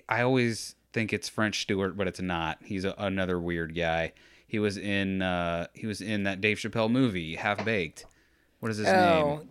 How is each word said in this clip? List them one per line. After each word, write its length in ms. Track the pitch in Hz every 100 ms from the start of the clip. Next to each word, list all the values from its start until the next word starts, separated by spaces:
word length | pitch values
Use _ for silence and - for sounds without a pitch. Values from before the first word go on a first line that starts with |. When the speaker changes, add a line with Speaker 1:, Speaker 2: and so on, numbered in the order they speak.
| -
Speaker 1:
I 140 | 113
always 520 | 123 131 120 107 - - _
think 200 | 117 110
it's 160 | 104 -
French 340 | - 107 -
Stewart, 340 | - 95 95 98
but 100 | 92
it's 120 | -
not. 380 | 92 85 80 78
He's 200 | - 98
a, 100 | 95 -
another 400 | 101 95 92 90
weird 340 | 85 85 80
guy. 380 | 82 82 82 82 - - - _
He 120 | 110
was 180 | 104 98
in, 460 | 101 101 98 95
uh, 460 | 92 90 85 85 82
he 120 | - 113
was 140 | 101
in 240 | 107 104
that 160 | 98 95
Dave 180 | 107 104
Chappelle 320 | 110 113 110
movie, 460 | 123 127 90 80 80
Half 280 | 107 101
Baked. 400 | 104 107 80 - - _ _ _ _ _
What 120 | 117
is 60 | 107
his 100 | 190
Speaker 2:
Oh, 480 | 190 175 160 147 151
Speaker 1:
name? 100 | -